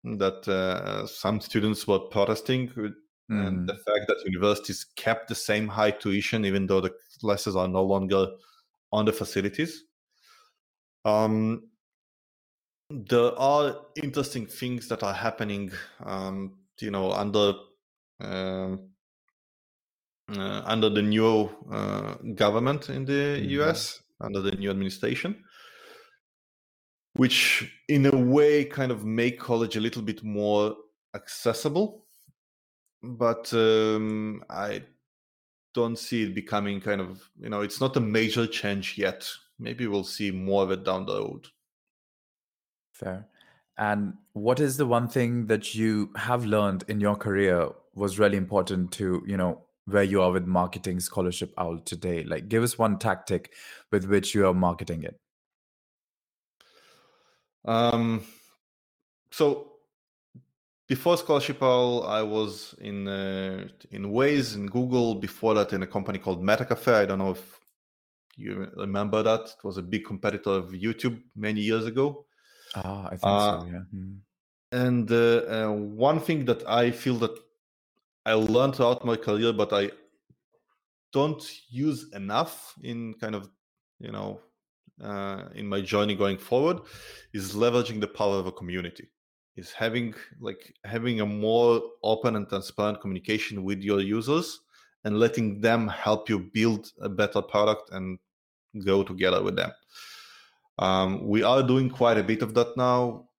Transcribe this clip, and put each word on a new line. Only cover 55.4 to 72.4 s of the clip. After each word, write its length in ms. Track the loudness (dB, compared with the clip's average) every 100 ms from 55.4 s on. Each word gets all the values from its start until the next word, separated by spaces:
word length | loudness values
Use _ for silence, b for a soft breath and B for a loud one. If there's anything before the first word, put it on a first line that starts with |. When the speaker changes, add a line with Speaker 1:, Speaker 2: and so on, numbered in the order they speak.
| _ _ _ _ _ _ _ _ _ _ _ _ b b b b b b b b b _ -2
Speaker 1:
Um, 580 | 2 4 4 2 -2 -6 B B _ _ _ _ _ _ _ _
so 360 | 2 2 2 -8 -20 _ _ _ _ _ -20 _ _ _ _ _
before 280 | 0 2 2
Scholarship 460 | 4 2 2 0
Owl, 400 | 4 4 4 2
I 180 | 0 -2
was 540 | 0 -2 -2 -6 -16 -14
in, 280 | -10 -8 -6
uh, 600 | -4 -4 -4 -6 -8 -12 -18 -18
in 200 | -10 -4
Waze, 440 | 2 2 2 -2 -6
in 120 | -4
Google. 480 | -2 0 2 2 0
Before 380 | -6 -2 2 4
that, 160 | 2
in 100 | 0
a 40 | -2
company 320 | -4 -4 -6
called 240 | -4 -2
MetaCafe. 500 | 2 2 2 0 4
I 120 | 4 4
don't 140 | 2
know 120 | -2
if 280 | -4 -8 -20 _ _ _ _ _ _ _ -14
you 340 | -10 -8 -8 -8
remember 480 | -4 -2 0 2
that. 320 | 2 2 -2 -10
It 60 |
was 140 | -8 -8
a 40 |
big 220 | -4 -6 -6
competitor 460 | -4 -4 -2 0
of 200 | 0 -2
YouTube 520 | -6 -4 -2 -4 -4 -14
many 280 | -8 -4 -2
years 240 | 0 0 0
ago. 400 | 0 0 -2 -16 B